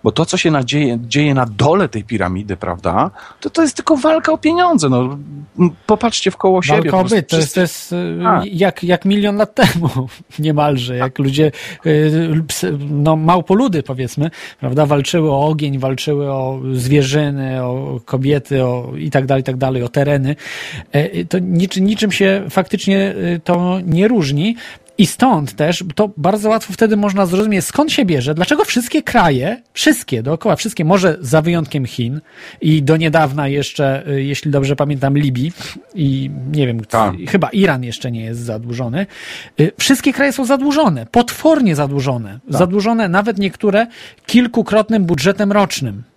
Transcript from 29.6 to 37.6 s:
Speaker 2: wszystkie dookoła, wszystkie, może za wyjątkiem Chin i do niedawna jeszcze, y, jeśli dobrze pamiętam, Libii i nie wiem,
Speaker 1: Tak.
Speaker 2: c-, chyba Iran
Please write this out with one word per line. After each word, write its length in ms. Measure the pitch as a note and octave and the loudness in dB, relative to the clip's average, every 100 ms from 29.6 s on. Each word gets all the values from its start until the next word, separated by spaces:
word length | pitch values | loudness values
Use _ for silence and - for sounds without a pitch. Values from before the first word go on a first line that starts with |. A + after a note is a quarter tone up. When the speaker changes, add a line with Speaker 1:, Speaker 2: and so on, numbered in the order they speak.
| _ | _
Speaker 2:
wszystkie 500 | - D#4 - - A#2 | 0 2 2 0 -4
dookoła, 340 | B2 D#3+ A3 D#3+ | -2 -2 0 0
wszystkie, 280 | A3 - | -2 -2
może 320 | D#3+ F#3+ F3+ E3 | 2 4 2 0
za 220 | C#3 D#3 | 2 2
wyjątkiem 440 | D#3+ F3 D#3 D3+ B2 | 2 -2 -2 -4 -4
Chin 340 | - A#2 D3 _ - - - | -4 -6 -6 _ -20 -20 -2
i 220 | D#3 D#3 | 2 4
do 140 | C#3 D#3+ | 4 2
niedawna 520 | E3 D#3+ D3 C#3+ C#3 | 4 2 2 0 -2
jeszcze, 600 | C#3 C3+ - C#3 C3+ - | -2 -4 -2 0 -2 -2
y, 140 | C#3 | -4
jeśli 260 | C#3 C#3+ D#3 | -2 -4 0
dobrze 260 | C#3+ C3+ C#3+ | 0 0 0
pamiętam, 420 | D3 C#3+ C3+ C#3+ | 0 0 0 2
Libii 340 | D3 B2 D3 - - - _ | 2 0 -4 -6 -16 -16 _
i 360 | F#3+ C#3 C3+ C3+ C#3+ C3 | -2 -2 -2 -4 -8 -4
nie 140 | D3+ C3 | 0 0
wiem, 140 | A#2 | -2
Speaker 1:
Tak. 280 | G#2+ A2+ G#2 | -2 0 2
Speaker 2:
c-, 140 | F#2 F2 | -2 -2
chyba 220 | G3 - | 0 0
Iran 360 | G#3+ | 2